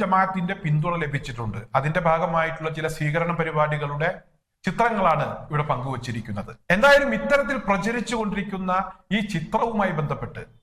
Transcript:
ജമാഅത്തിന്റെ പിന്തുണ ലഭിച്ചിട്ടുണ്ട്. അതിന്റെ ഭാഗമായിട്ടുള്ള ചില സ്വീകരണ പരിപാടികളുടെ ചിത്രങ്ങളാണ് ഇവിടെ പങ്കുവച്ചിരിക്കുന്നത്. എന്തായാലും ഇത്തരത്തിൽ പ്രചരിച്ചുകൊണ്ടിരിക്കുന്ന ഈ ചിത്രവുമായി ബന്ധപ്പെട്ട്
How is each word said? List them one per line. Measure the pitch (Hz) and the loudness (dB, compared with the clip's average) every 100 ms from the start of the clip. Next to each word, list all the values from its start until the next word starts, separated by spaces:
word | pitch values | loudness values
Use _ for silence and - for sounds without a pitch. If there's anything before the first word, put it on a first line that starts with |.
ജമാഅത്തിന്റെ | 190 190 190 180 175 196 | 2 2 2 0 -4 -4
പിന്തുണ | 151 151 175 170 | 0 2 2 -2
ലഭിച്ചിട്ടുണ്ട്. | 147 143 - 120 110 107 104 135 | -2 -4 -6 -6 -6 -6 -2 0
അതിന്റെ | 147 175 165 | 0 0 2
ഭാഗമായിട്ടുള്ള | 165 175 165 160 151 160 156 | 2 2 0 -2 -4 -6 -4
ചില | 156 156 | -4 -2
സ്വീകരണ | 151 165 165 165 | 0 0 0 0
പരിപാടികളുടെ | 160 156 151 147 143 143 170 - _ _ _ _ 190 | 0 0 0 0 -4 -2 -2 -4 _ _ _ _ -4
ചിത്രങ്ങളാണ് | 196 233 214 180 147 123 101 - | 2 2 4 4 4 0 -6 -4
ഇവിടെ | 147 151 | -2 0
പങ്കുവച്ചിരിക്കുന്നത്. | 123 131 127 120 113 - 101 - - - | -2 -2 -6 -6 -6 -6 -8 -8 -10 0
എന്തായാലും | 185 285 285 262 220 | 6 8 8 6 0
ഇത്തരത്തിൽ | 277 285 - 262 - | 2 2 2 -2 0
പ്രചരിച്ചുകൊണ്ടിരിക്കുന്ന | 196 196 240 - 233 208 202 202 190 185 185 190 - - 208 | 0 0 -2 -2 -2 -2 -4 -4 -4 -2 -2 -2 -10 -2 -2
ഈ | 214 | 0
ചിത്രവുമായി | 165 160 220 233 214 190 156 | -4 -2 0 0 2 0 0
ബന്ധപ്പെട്ട് | 143 143 113 - - - | -2 -4 -6 -12 -18 -20